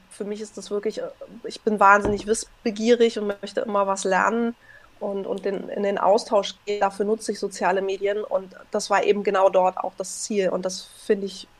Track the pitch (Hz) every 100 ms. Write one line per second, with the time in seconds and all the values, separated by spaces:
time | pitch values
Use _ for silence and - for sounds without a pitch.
0 | _ - 202 208 214 - - 208 214 202
1 | 165 - - 208 - - 220 208 196 208
2 | 202 202 202 - - _ 233 208 226 240
3 | 233 220 208 202 202 - 220 202 196 196
4 | 190 185 196 226 233 - - - - -
5 | 202 196 190 196 190 196 - - 202 202
6 | 185 202 - 208 196 - - 208 196 196
7 | 208 220 - 202 196 - 185 190 190 196
8 | 196 208 - 190 190 185 - 214 - 196
9 | - 202 202 196 196 190 185 - 185 -
10 | 185 - - 208 185 185 185 185 - -
11 | - 202 196 - -